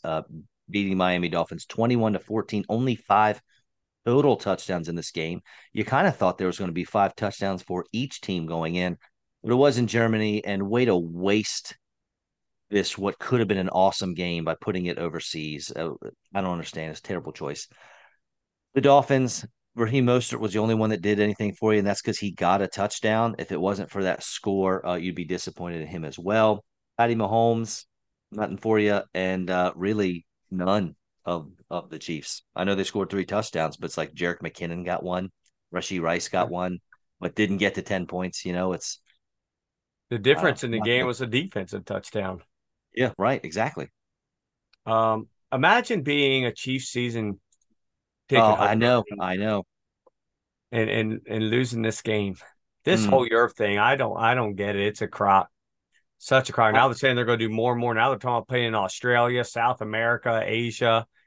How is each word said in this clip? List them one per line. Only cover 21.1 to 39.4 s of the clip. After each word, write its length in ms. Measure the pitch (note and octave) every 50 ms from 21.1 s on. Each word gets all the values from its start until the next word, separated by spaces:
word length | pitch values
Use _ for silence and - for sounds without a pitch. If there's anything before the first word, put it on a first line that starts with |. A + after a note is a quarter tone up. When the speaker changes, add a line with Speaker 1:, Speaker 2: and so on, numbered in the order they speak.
| G#2+ G2+
Speaker 1:
anything 320 | G#2+ G#2+ G2+ - A2 G#2 F#2+
for 220 | - - A2 G#2+
you, 40 | G#2+
and 60 | G2
that's 140 | G2+ G2 -
'cause 160 | - A#2+ G#2 -
he 120 | G#2 G#2
got 320 | F2 - F2+ F2 F#2 G2 G2
a 60 | F2+
touchdown. 640 | - - G2 G#2 - - - A2 G#2+ A2 A#2 A#2 G#2 -
If 140 | - - F#2+
it 80 | D2+
wasn't 300 | F2 G2 G2+ F#2+ F#2+ -
for 140 | - G2 F#2+
that 180 | F#2 - - -
score, 640 | - - - - G#2 G2 G2 F#2+ F#2+ F#2 F#2 -
uh, 80 | F2 F2+
you'd 180 | F2 E2+ F#2 E2+
be 120 | F2 E2+
disappointed 560 | D#2 F2+ F2 - - D#2+ - F2+ F2 E2+ E2 D#2
in 60 | D2
him 180 | D#2+ E2+ D#2
as 120 | D2 - -
well. 460 | E2+ F#2 G#2 A2+ A2 A2 G#2+ G2+ - _ _ _ _ _ _
Patty 180 | - A#2 A#2 A#2
Mahomes, 680 | A2+ A2 F#2+ A2 A2+ A#2 A#2 A#2 A#2 A2+ G#2+ - - - _ _ _ _ _ _ _ _ _ -
nothing 240 | G#2 G#2+ - -
for 220 | G2 - A2 A2 G#2+
you, 240 | G#2 G#2 G2+ G2+ - - -
and, 380 | F2+ F#2 F#2 F#2+ F#2 F2+ F2+
uh, 240 | F#2 F#2 F2+ F2+ -
really 480 | D#2 F#2 G2+ G#2+ G#2+ G2+ F#2 F2 E2+ - _ _ _ _ _
none 460 | F#2+ F#2 F2+ F#2 G2 G#2+ F#2+ D#2+ C#2 _ _ _ _ _ _
of, 260 | F2 F2 E2+ D#2 C2 - _ _ -
of 200 | - F2 E2 -
the 80 | D#2 D#2
Chiefs. 440 | - - E2 D2+ C#2 - - - - _ -
I 100 | - F#2
know 100 | G2 G2
they 100 | F#2+ F#2+
scored 260 | - - G#2+ F#2+ F2
three 140 | G2 G2 F#2
touchdowns, 520 | - G2 G#2 G#2+ - - E2+ D#2+ D#2 D2
but 100 | - D#2+
it's 120 | D#2 - E2+
like 160 | D#2 D2+ -
Jerick 260 | - E2+ F2 E2+ -
McKinnon 440 | E2+ E2 - - F2 E2+ E2+ F2 F2+
got 180 | F2+ F2+ - -
one, 280 | F2+ F2+ F#2 F#2 F#2 - _ _ _ _ _ _ _ -
Rashee 260 | F2+ E2+ - G2 F2+
Rice 280 | E2 E2 E2+ F2 - -
got 180 | - F2+ F2+ F2
Speaker 2:
Yeah. 40 | F2
Speaker 1:
one, 260 | F2+ F2+ F#2 F2+ F2+ - _ _ _ _ _ _ _
but 140 | F2+ F2 -
didn't 240 | - G#2+ F#2+ G2 F#2+
get 160 | G2+ G2 -
to 80 | G2 F#2
ten 240 | - G2+ F#2 F2+
points. 380 | - - F2+ F#2 F#2 - - -
You 80 | F#2 F2
know, 200 | F2+ F#2 F#2 F2+
it's 280 | F2 - - - - _ _ _ _ _ _ _ _